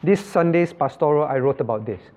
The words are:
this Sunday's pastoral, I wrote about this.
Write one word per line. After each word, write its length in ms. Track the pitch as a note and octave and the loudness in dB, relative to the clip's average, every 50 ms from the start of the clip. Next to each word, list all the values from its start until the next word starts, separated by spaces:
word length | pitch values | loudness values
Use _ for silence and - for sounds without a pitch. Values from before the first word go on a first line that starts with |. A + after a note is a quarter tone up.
| - | 4
this 160 | D#3 G3+ G3 | 2 2 2
Sunday's 540 | - - - F3+ E3+ E3+ E3+ E3+ F3 E3+ - | 0 -2 0 2 2 2 2 2 0 0 0
pastoral, 500 | - D3+ C3+ - - E3 D3 D3+ D3 D3+ | -4 -4 -4 -2 0 0 2 2 2 0
I 160 | C#3+ C3+ C3+ | 0 -2 0
wrote 220 | B2+ C#3 C3+ - | 0 0 0 -2
about 240 | C3+ A#2+ A#2 G#2+ A2 | -2 -4 -4 -4 -4
this. 160 | A2+ G#2 F2+ - - - | -8 -8 -10 -12 -20 -20